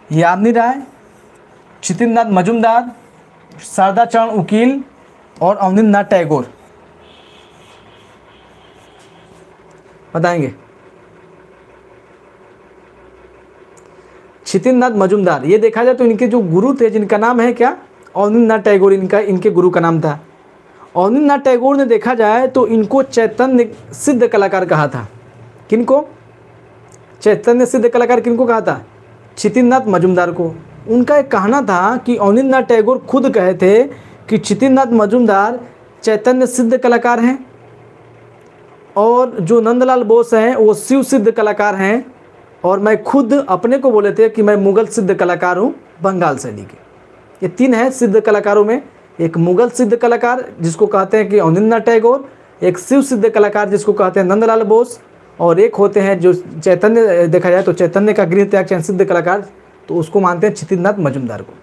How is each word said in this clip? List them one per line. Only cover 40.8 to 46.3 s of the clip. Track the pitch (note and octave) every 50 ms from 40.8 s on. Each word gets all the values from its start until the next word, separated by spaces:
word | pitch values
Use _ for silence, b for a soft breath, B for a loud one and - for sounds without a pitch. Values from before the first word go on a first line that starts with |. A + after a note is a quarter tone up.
| - - C4 C#4
सिद्ध | B3+ - C#4 B3+ G3+ A3+
कलाकार | A3 - G#3+ G#3+ G#3 G#3 G#3 G#3 F#3+
हैं | F#3+ F#3+ G3 A3 B3+ C4 - - - - - - - - _ - - -
और | F3 F#3+ G3
मैं | G3+ G#3+ A3 G#3+
खुद | G#3 - - C#4 C#4 G#3+ C4+ C#4+ C#4 -
अपने | F#3 F3 - A#3 C4 C#4
को | C#4 C4
बोले | A3 G#3+ G3+ G3+
थे | F#3 G#3+ A3 A3
कि | A3 A#3
मैं | G#3+ G3+ G#3
मुगल | G#3 G3 G3 F#3+ G#3+ A3+
सिद्ध | - - A#3+ G3 F#3 F#3+
कलाकार | - F3+ F3 F3 E3+ F3+ F3+ F3+ F3
हूँ | G#3+ C#4+ - - - - - -
बंगाल | E3 G3 F#3+ F3+ E3+ D#3